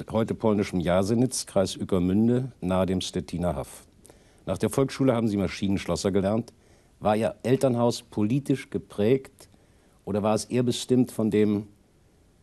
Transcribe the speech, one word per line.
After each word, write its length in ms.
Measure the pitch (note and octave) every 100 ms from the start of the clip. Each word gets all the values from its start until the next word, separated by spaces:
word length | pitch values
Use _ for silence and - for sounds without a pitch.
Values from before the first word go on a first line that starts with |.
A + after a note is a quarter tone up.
| -
heute 220 | A2 A2
polnischen 440 | - A2+ G#2 G2 F2+
Jasenitz, 680 | E2+ F2+ G2 A#2 B2+ - -
Kreis 300 | G2 F#2+ -
Ueckermünde, 760 | G2 F#2+ F2+ G2+ A#2 B2 C3 -
nahe 260 | F2+ F#2 F#2
dem 140 | F#2
Stettiner 560 | - F#2 - E2 F2 C#2
Haff. 300 | C2 - - _ - - _ _ -
Nach 120 | F#2+
der 120 | G#2+
Volksschule 440 | - C#3 - C3
haben 120 | A#2 A2+
Sie 100 | G2+
Maschinenschlosser 760 | F2+ - G2 - - E2+ G2+
gelernt. 400 | G2 F#2+ A2 A#2 - _ _ _ _
War 160 | G2 G#2+
Ihr 180 | G#2+ -
Elternhaus 600 | A2+ C3+ C3+ A#2+ A#2+ A#2
politisch 680 | - - G#2+ C#3+ C#3+ C3 -
geprägt 800 | F#2+ - - G#2 C3+ - - - _ _ _ _ _
oder 180 | - G2+
war 120 | G#2+
es 100 | G#2+
eher 180 | - A#2+
bestimmt 480 | B2 A#2+ - B2 B2
von 200 | - A2
dem 340 | G#2 G#2+ G#2 G#2+ - _ _ _ _ _ _